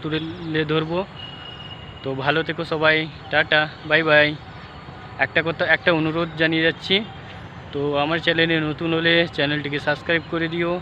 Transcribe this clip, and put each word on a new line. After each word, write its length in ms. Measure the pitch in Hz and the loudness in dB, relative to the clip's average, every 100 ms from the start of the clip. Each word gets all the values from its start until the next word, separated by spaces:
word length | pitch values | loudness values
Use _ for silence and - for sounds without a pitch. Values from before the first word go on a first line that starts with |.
তুলে 640 | 156 156 160 180 165 156 151 | -4 -4 -4 -8 -4 -2 0
ধরবো। 280 | 160 160 170 196 - - - - - - - - - | 0 0 -2 -4 -10 -16 -14 -16 -16 -16 -16 -16 -10
তো 60 | 135 135 | -6 -2
ভালো 160 | 135 151 160 | 2 2 0
থেকো 160 | 160 165 | -4 -4
সবাই, 220 | 156 156 156 156 - - | 2 4 4 2 -8 -2
টাটা, 300 | 147 160 151 151 - 151 | 0 4 4 2 -4 2
বাই 120 | 156 160 | 4 6
বাই। 200 | 151 147 151 - - - - - - - - 135 | 6 6 2 -10 -16 -16 -16 -16 -16 -8 -2 0
একটা 160 | 170 160 | 0 0
কথা, 160 | 160 170 160 | 0 2 2
একটা 160 | - 165 | 4 2
অনুরোধ 300 | 160 165 170 156 | 2 0 -2 0
জানিয়ে 240 | 160 160 165 | 2 2 2
যাচ্ছি, 280 | 156 - 196 220 - - - - - - | 0 0 0 0 -12 -14 -16 -16 -16 -10
তো 60 | 143 143 143 | -4 0 0
আমার 160 | 147 165 165 | 2 0 2
চ্যানেলে 300 | 165 165 160 151 | 2 4 2 0
নতুন 200 | 147 165 165 | -2 0 2
হলে 160 | 165 170 170 - | 4 4 2 0
চ্যানেলটিকে 440 | 143 147 143 143 151 | 0 0 -2 -2 -2
সাবস্ক্রাইব 360 | 147 - 165 160 | -2 0 -2 0
করে 140 | 170 165 | -4 -2
দিও, 180 | 170 170 180 | -2 -2 -2